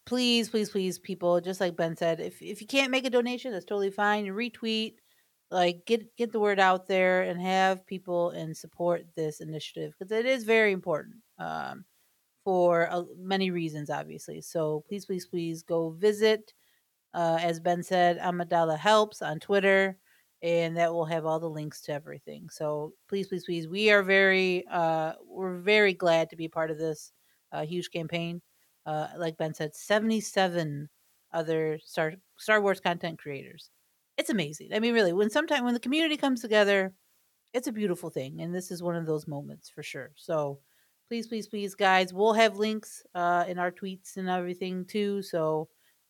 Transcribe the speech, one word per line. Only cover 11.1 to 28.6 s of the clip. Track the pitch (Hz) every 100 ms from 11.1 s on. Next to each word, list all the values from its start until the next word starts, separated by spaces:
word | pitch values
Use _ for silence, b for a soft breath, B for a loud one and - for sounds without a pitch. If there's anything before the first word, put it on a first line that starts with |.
| - _ -
um, | 82 80 67 67 - _ _ _ _ _
for, | 196 185 175 170 170
uh, | 175 175 175
many | 185 196 190
reasons, | 175 165 151 147
obviously. | 147 151 156 - 160
So | - 170 156 151 -
please, | 202 185
please, | 185 -
please | 180 165 165
go | - 170 165
visit, | 160 208 208 220 214 - _ _ _ _ _ _
uh, | 170 165 165
as | 170 165
Ben | 170 175
said, | 170 185 175 175
Amidala | 185 175 170 170 165 156
Helps | 208 214 214 -
on | 151 151
Twitter, | - 202 196 196 190 190 _ _ _ _
and | 170 170 165 165
that | 170
will | 170 156
have | 165
all | 160 160
the | 165
links | 156 151 -
to | -
everything. | 147 151 147 - 151 170
So | - 151 151 151 - -
please, | 196 190
please, | 180 -
please, | 170 160
we | 190 214
are | 208
very, | 190 196 190 190 185 180 180
uh, | 180 165 160 160 - -
we're | - 190 180
very | 180 214 208
glad | 180 175 165 160
to | 170
be | 160
part | 165 160
of | 156
this, | 160 151 - _ _ _ _
uh, | 151
huge | 156 180 170
campaign. | 175 160 170 170 170 _ _